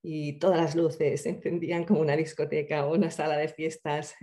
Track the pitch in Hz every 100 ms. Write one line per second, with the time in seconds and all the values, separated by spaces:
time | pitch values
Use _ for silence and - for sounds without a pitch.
0 | 170 156 147 143 180 170 165 160 165 -
1 | 147 139 - 196 - 170 170 170 170 185
2 | 156 147 156 - 151 151 147 151 143 160
3 | 160 160 156 151 156 - 160 160 151 147
4 | 147 -